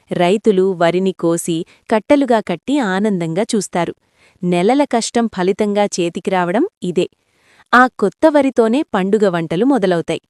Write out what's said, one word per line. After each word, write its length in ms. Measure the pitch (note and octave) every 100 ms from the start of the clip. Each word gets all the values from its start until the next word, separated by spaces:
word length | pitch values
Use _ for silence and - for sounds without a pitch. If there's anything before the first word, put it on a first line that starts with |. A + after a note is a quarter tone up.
| -
రైతులు 600 | C#3+ F3 A3 A3+ F#3+ F#3+
వరిని 380 | E3+ E3+ F3+ F#3+
కోసి, 540 | - E3 E3+ - E3 - _ -
కట్టలుగా 500 | G#3+ - C#4+ B3+ A3+
కట్టి 380 | - E3+ - C#4+
ఆనందంగా 680 | G#3 F#3+ G#3+ F#3 E3 E3 A#3+ A3
చూస్తారు. 400 | - F3+ E3+ - _ _ _ _
నెలల 400 | F3 F3+ G3 C#4
కష్టం 440 | C#4+ A#3 - A#3+ A3+
ఫలితంగా 580 | - F3+ G#3 G#3+ G3+ G3+
చేతికి 440 | - E3+ E3+ G3
రావడం 380 | F#3 F3 G3+ F4+ -
ఇదే. 260 | F3+ E3+ - _ _ _ _ _ _
ఆ 140 | A#3+ B3+
కొత్త 400 | - G3 - D#4
వరితోనే 540 | D4 C4+ B3 A3+ C4
పండుగ 460 | - G3+ F#3+ G#3+ G3+
వంటలు 380 | E3+ E3 E3 B3+
మొదలవుతాయి. 560 | C4 F#3+ E3+ D#3+ D#3+